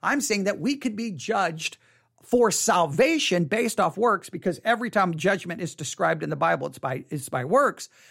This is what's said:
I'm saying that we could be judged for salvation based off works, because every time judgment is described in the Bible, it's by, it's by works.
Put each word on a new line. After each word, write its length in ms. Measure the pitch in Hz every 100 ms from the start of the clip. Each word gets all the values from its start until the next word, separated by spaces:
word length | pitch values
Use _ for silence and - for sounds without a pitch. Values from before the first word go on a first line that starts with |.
I'm 200 | - 277
saying 220 | - 208 190
that 140 | -
we 160 | 247 285
could 200 | 254 214
be 160 | 226
judged 680 | 160 - 208 175 160 160 - _ _ _ _
for 280 | - 247 226
salvation 920 | - - 180 160 156 277 320 - 175 156
based 340 | 220 240 -
off 180 | 170 185
works, 320 | 233 190 -
because 320 | 170 185 170
every 260 | 214 233 240
time 260 | 214 185 165
judgment 440 | 185 196 175 165
is 160 | 175 -
described 480 | 151 - 165 165
in 60 | 156
the 80 | 151
Bible, 300 | 165 170 147
it's 120 | -
by, 240 | 135 156 -
it's 180 | 151 -
by 160 | 131
works. 460 | 127 233 269 - - _ -